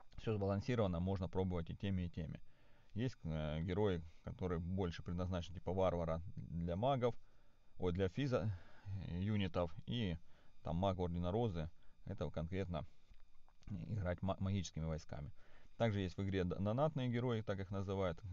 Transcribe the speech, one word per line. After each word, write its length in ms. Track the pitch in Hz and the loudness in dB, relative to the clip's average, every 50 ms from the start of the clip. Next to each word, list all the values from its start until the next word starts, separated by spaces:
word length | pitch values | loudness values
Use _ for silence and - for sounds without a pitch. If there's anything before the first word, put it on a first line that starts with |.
| - - - | -16 -12 -10
всё 160 | - - 117 107 | -4 0 0 2
сбалансировано, 680 | 104 98 98 98 101 - - 123 113 104 92 87 85 | 2 4 4 4 2 2 2 4 4 4 4 4 2
можно 280 | 90 92 98 95 92 | 2 2 2 0 0
пробовать 420 | 82 - 95 95 92 87 85 82 - | 0 0 2 2 2 2 0 0 -2
и 60 | 85 | -4
теми, 280 | - - 98 95 90 87 | -2 0 0 2 2 0
и 60 | 85 | -2
теми. 300 | - 90 80 76 - - - - - - - - - - - - - | -2 -4 -4 -4 -6 -8 -10 -12 -14 -16 -18 -20 -20 -20 -14 -6 -2
Есть, 240 | 101 123 127 - - - | 0 0 0 -2 -2 -2
э, 380 | 80 80 78 78 76 78 80 | -2 0 0 0 0 0 0
герои, 400 | 82 98 90 101 107 101 90 82 82 - - - - | 0 2 2 4 4 4 4 2 -2 -6 -12 -12 -10
которые 360 | - - - 95 90 87 85 | -10 -6 -4 -2 0 0 0
больше 440 | 87 85 95 95 95 85 82 - - | 0 0 0 2 2 0 0 -2 -4
предназначены, 520 | - 87 87 90 87 92 87 82 - 87 | -4 -2 0 0 0 0 -2 -2 -4 -6
типа 180 | 92 - 95 92 | -6 -2 0 2
варвара 480 | 95 92 90 87 85 82 82 80 82 87 - - | 4 4 4 4 4 2 0 0 -2 -2 -6 -6
для 420 | - - - - 85 85 85 85 | -8 -6 -4 -4 -2 0 0 0
магов, 360 | 95 117 135 139 123 123 120 - - - - - - - - - - - - - | 2 2 4 4 4 4 2 2 0 -6 -10 -16 -18 -18 -20 -20 -20 -16 -10 -4
ой, 140 | - 92 90 | 0 2 2
для 160 | 85 95 98 | 4 4 2
физа, 420 | 92 - 127 143 131 113 87 87 110 95 - - - - - - 98 101 95 80 80 | 2 2 2 2 2 4 4 2 2 -2 -2 -6 -12 -12 -10 -6 -6 -4 -4 -4 -2
э, 120 | 82 87 | -2 0
юнитов, 540 | 95 107 110 104 95 90 - 90 87 85 - - - | 2 2 2 2 2 2 2 0 0 0 -2 -4 -4
и 320 | - 117 123 110 90 80 - - - - - - - - - - | -2 0 2 2 2 0 -2 -4 -10 -12 -12 -14 -14 -12 -8 -4
там 140 | - 80 | 0 2
маг 200 | 87 98 98 92 | 2 4 2 2
Ордена 340 | 90 90 87 85 87 87 87 | 2 2 0 2 2 2 2
Розы, 380 | 98 117 120 110 85 85 76 - - - - - - - - | 2 2 2 2 0 0 -2 -4 -6 -10 -12 -12 -12 -10 -8
это 240 | 87 98 - 85 76 | -6 -4 -2 -2 -2
конкретно 560 | - 82 82 82 92 95 95 87 82 73 67 - - - - - - - - - - - - - - - - | -2 -2 -2 -2 -2 -2 -2 0 -2 -4 -4 -6 -10 -14 -16 -14 -14 -14 -12 -12 -12 -14 -14 -14 -14 -12 -8
играть 540 | - 104 - - - 104 104 87 90 87 - | -6 -6 -6 -4 -4 -2 -2 0 0 0 0
ма-, 160 | 95 92 - - | 0 0 0 2
магическими 460 | 95 95 101 98 85 - - 78 78 | 2 2 2 2 0 -2 -2 -2 -2
войсками. 480 | 80 80 78 - - - - 71 - - - - - - - - - - | 0 -2 -2 -4 -6 -6 -6 -6 -8 -8 -10 -10 -10 -12 -12 -12 -8 -2
Также 220 | - 117 113 101 101 | 2 2 4 4 4
есть 180 | 95 87 - | 2 0 0
в 60 | - 98 | 0 0
игре 200 | 95 95 95 90 | 2 4 4 4
д-, 120 | 90 - | 4 2
донатные 540 | - 98 104 113 131 151 156 - 135 127 123 | 2 2 2 4 4 4 2 2 2 0 2
герои, 320 | 117 120 123 127 117 107 | 2 2 2 2 2 0
так 180 | 104 - 101 95 | 0 -2 -2 -2
их 100 | 95 95 | -2 -2
называют, 520 | 98 98 95 98 98 98 95 90 82 - - 92 | -2 -2 0 0 2 2 2 2 0 -2 -4 -6